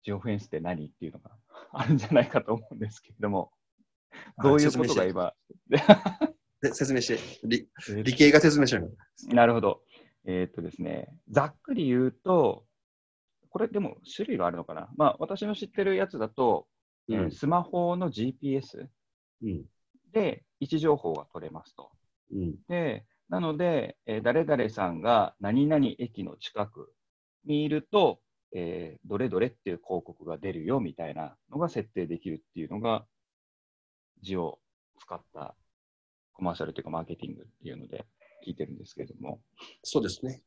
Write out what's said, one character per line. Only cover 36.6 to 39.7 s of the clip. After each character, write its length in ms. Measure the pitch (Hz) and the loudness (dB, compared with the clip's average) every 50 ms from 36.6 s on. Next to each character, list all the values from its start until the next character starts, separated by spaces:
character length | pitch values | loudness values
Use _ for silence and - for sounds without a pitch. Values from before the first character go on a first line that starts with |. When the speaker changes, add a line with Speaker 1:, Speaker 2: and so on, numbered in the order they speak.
| 78 | -8
Speaker 1:
ャ 40 | |
ル 80 | 76 78 | -8 -8
と 60 | - | -10
い 20 | - | -10
う 20 | |
か 60 | - | -8
マ 100 | 78 82 | -8 -8
ー 40 | 82 | -8
ケ 100 | - 85 | -8 -10
テ 100 | - - | -12 -10
ィ 60 | 76 - | -14 -14
ン 20 | |
グ 80 | - - | -14 -18
っ 20 | 113 _ _ | -20 _ _
て 80 | - - | -18 -16
い 40 | - | -16
う 40 | |
の 120 | - - - | -16 -16 -16
で 180 | - - - _ _ _ _ _ _ _ - | -16 -16 -16 _ _ _ _ _ _ _ -14
聞 60 | - - | -14 -10
い 20 | |
て 100 | - 76 | -10 -10
る 80 | - 69 | -10 -10
ん 60 | - | -18
で 80 | - | -18
す 80 | - - | -20 -16
け 60 | - | -16
れ 80 | - - | -16 -16
ど 60 | - - | -14 -16
も。 220 | - - - - _ _ _ _ - - | -14 -14 -14 -14 _ _ _ _ -20 -20